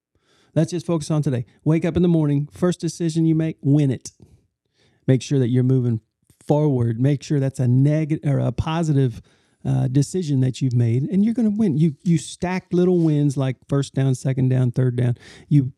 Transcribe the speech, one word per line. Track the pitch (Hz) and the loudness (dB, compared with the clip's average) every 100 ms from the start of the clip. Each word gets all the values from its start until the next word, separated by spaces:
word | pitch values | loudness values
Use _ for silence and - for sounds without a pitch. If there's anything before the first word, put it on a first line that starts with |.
| _ _ _ _ _ - | _ _ _ _ _ -2
Let's | 160 | -2
just | 175 156 | -2 -4
focus | 170 147 | -4 -2
on | 156 | -2
today. | 147 123 123 _ | -2 -4 -6 _
Wake | - 160 | 0 0
up | 170 160 | 0 0
in | |
the | 175 | 2
morning. | 165 151 143 147 | 2 2 0 -2
First | - 180 175 | -2 -2 -2
decision | 170 - 170 160 160 | -6 -4 -4 0 2
you | 160 | 2
make, | 160 - | -2 -4
win | 139 147 143 | 2 2 2
it. | 127 - _ - _ _ _ _ _ _ _ - | -2 -8 _ -20 _ _ _ _ _ _ _ 0
Make | 131 | 0
sure | - 143 | 2 -2
that | 123 | 0
you're | 127 | 2
moving | 127 131 123 113 _ _ _ _ - | 2 2 0 -2 _ _ _ _ -2
forward. | 147 151 131 117 113 | 0 2 0 0 0
Make | 135 143 | 0 0
sure | - 147 | -2 -2
that's | 135 - | -2 -2
a | 123 | 2
neg-, | 123 139 151 156 156 151 | 4 4 2 -2 -4 -2
or | 135 | -2
a | 127 | -2
positive, | 123 - 160 160 139 131 113 - _ _ _ | -4 -4 -2 0 0 0 -4 -18 _ _ _
uh, | - 131 131 | -4 -2 0
decision | 127 143 185 156 139 | 0 -2 -4 -2 0
that | 127 113 | 0 -2
you've | 135 | -2
made, | 120 120 117 | 0 0 0
and | 143 196 | 0 0
you're | 208 | 0
gonna | 233 220 | 0 -2
win. | 202 214 139 | 0 0 2
You, | 165 143 | 0 0
you | - 165 | 0 -2
stack | - - 175 185 - | -2 -10 -6 -6 -4
little | 175 180 180 | 0 2 2
wins | 165 147 147 135 | 2 2 0 0
like | 131 123 - | -4 -4 -4
first | 143 139 | -4 -2
down, | - 135 127 | -2 -2 0
second | 139 131 131 | -2 -2 0
down, | 131 123 | 2 0
third | 127 127 123 | 0 -2 0
down. | 123 123 - - - | -2 -2 -8 -16 0
You | 147 131 | 2 2